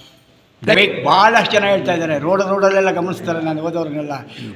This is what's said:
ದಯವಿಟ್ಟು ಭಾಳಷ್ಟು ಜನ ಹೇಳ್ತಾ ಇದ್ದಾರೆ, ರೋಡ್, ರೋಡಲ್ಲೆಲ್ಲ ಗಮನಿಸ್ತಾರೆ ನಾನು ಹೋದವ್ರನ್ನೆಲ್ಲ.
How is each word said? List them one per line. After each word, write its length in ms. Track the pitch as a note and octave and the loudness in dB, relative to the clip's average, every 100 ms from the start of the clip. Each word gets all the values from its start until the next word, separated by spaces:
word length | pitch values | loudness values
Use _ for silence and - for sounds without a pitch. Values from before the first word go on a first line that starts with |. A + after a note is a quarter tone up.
| - _ _ _ _ _ - | -20 _ _ _ _ _ 0
ದಯವಿಟ್ಟು 380 | G3 G3+ - | 2 2 0
ಭಾಳಷ್ಟು 480 | C#3+ F3+ G#3+ A#3 F#3+ | 2 4 6 4 2
ಜನ 120 | G#3 | 0
ಹೇಳ್ತಾ 280 | G3+ G3 - | 2 0 0
ಇದ್ದಾರೆ, 260 | E3+ E3 C#3+ | -2 -2 -2
ರೋಡ್, 240 | D#3 G3 | 0 0
ರೋಡಲ್ಲೆಲ್ಲ 480 | F#3+ G3 G3 G3 F#3+ | 0 2 2 2 2
ಗಮನಿಸ್ತಾರೆ 500 | F3 F#3 - E3+ E3 | 0 -4 -4 -6 -4
ನಾನು 180 | D#3+ D#3 | -4 -4
ಹೋದವ್ರನ್ನೆಲ್ಲ. 500 | E3 E3 D#3 D3+ D3 C3+ A#2 - A2+ | -4 -4 -6 -6 -8 -10 -12 -16 -14